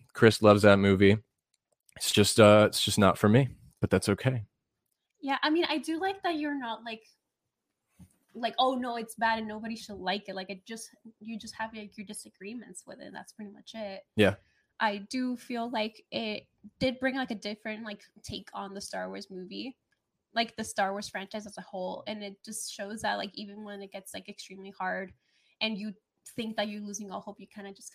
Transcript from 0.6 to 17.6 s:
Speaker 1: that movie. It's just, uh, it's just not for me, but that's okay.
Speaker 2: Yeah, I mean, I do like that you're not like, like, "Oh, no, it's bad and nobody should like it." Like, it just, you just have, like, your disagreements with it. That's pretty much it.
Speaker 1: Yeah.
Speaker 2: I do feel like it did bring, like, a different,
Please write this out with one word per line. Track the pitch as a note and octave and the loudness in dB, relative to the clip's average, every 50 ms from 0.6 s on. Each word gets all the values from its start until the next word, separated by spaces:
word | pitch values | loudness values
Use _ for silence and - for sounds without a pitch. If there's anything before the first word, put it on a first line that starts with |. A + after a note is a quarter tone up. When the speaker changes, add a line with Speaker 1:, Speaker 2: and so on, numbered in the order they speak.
| G2+ | 10
Speaker 1:
that | G#2 G2+ G2 | 8 8 10
movie. | G2 G2 G2 F#2 G2+ G2 G#2 G#2+ - _ _ _ _ _ _ _ _ _ _ _ _ _ _ | 8 6 6 8 8 8 8 6 2 _ _ _ _ _ _ _ _ _ _ _ _ _ _
It's | - - - - | -6 -4 0 4
just, | G#2+ G2+ - - - | 4 4 4 8 10
uh, | G#2+ G#2 G#2 G#2+ G#2+ G2+ | 10 10 12 10 8 6
it's | - - - | 4 0 -2
just | - - - | -2 2 4
not | G#2 F#2+ E2 - | 6 4 4 6
for | - G#2 | 4 6
me, | A2 C3 C#3 B2 - - - - _ - | 6 6 4 2 -2 -12 -20 -20 _ -6
but | - - | -2 2
that's | - - - G#3 | 2 2 4 2
okay. | G3+ - - C3 C3 A#2+ G#2 - _ _ _ _ _ _ _ _ _ _ _ _ _ _ | 0 2 2 -2 -2 -2 -6 -10 _ _ _ _ _ _ _ _ _ _ _ _ _ _
Speaker 2:
Yeah, | D#4+ C4+ C#4 - C4+ | -6 -6 -4 -2 0
I | D4+ | 0
mean, | D#4 E4+ E4 C4+ | 2 2 0 0
I | D4+ D4+ | -2 -4
do | B3+ D#4 E4 D#4 | -4 -4 -4 -2
like | F#4 F#4+ G4 G4 - | -2 -4 -4 -4 -4
that | F4 E4 | -4 -4
you're | D4 D4+ D4 C#4+ C#4 | -2 -4 -4 -4 -6
not | B3+ A3+ A3 A3 A#3 | -6 -8 -10 -10 -10
like, | A#3 A3 A3 _ _ _ _ _ _ _ _ _ _ _ _ _ _ _ _ _ _ _ _ - - _ _ _ _ _ | -12 -14 -14 _ _ _ _ _ _ _ _ _ _ _ _ _ _ _ _ _ _ _ _ -20 -20 _ _ _ _ _
like, | A3+ B3 A3+ - - | -6 -6 -6 0 2
"Oh, | C4 C4 C4+ | 2 2 2
no, | B3 B3+ B3 A#3 | 0 -4 -4 -4
it's | A#3 A3 A3+ - | -6 -8 -10 -6
bad | - A3+ A3+ A3+ A3 | -2 0 0 0 0
and | A3 G#3+ | -4 -8
nobody | G#3+ G#3+ A3+ A3+ A3+ | -10 -10 -10 -10 -10
should | A3 - - G3+ | -10 -12 -14 -14
like | F#3+ F#3 F#3 G3 G#3 - G3+ | -8 -4 -4 -4 -4 -6 -8
it." | F#3+ | -10
Like, | F#3+ F#3 F#3 | -10 -10 -10
it | G3 F#3 _ | -12 -14 _
just, | - - A3 - - _ _ _ A3 - _ | -14 -14 -14 -14 -18 _ _ _ -20 -20 _
you | G#3 A3 A3+ G#3+ | -14 -14 -12 -12
just | - A3 - | -12 -14 -10
have, | - A3 A3 A3+ | -10 -10 -10 -10
like, | A3 G#3 G3 - | -14 -16 -16 -14
your | G#3+ G3+ | -16 -14
disagreements | G3+ G#3+ - - G#3 _ _ F#3+ G#3 A#3 B3 G#3 - - - - | -14 -14 -16 -16 -18 _ _ -14 -14 -12 -14 -14 -16 -18 -20 -20
with | - - - | -20 -20 -18
it. | - - - | -18 -16 -16
That's | - G3 - - | -16 -16 -18 -16
pretty | - G#3 G3 | -16 -16 -16
much | G3+ G#3+ - - - | -16 -20 -20 -18 -14
it. | A3 G#3+ G3+ F#3+ F#3+ - _ - | -12 -10 -10 -12 -14 -16 _ 0
Speaker 1:
Yeah. | - G#2+ G2+ G2 - _ _ _ _ _ _ _ - | 2 2 2 2 0 _ _ _ _ _ _ _ -2
Speaker 2:
I | - - - - G3+ - | -2 -2 -2 -4 -10 -10
do | - B3+ B3+ B3+ B3 | -8 -6 -4 -4 -6
feel | A#3+ - - B3 A#3 A#3 A#3+ | -8 -10 -10 -8 -8 -8 -6
like | B3 A3+ G#3+ A3 - - - _ - | -4 -4 -4 -4 -6 -12 -20 _ -8
it | A3+ A3+ G#3+ G#3 - - _ _ _ _ - _ - | -8 -6 -6 -8 -10 -12 _ _ _ _ -20 _ -2
did | C4 C4 B3 B3+ | -2 -2 -2 0
bring, | C4 C4 B3+ | -4 -2 -2
like, | C#4 B3+ B3+ A#3 | -2 -4 -4 -6
a | |
different, | G3 - G#3 G#3+ - | -8 -6 -10 -10 -8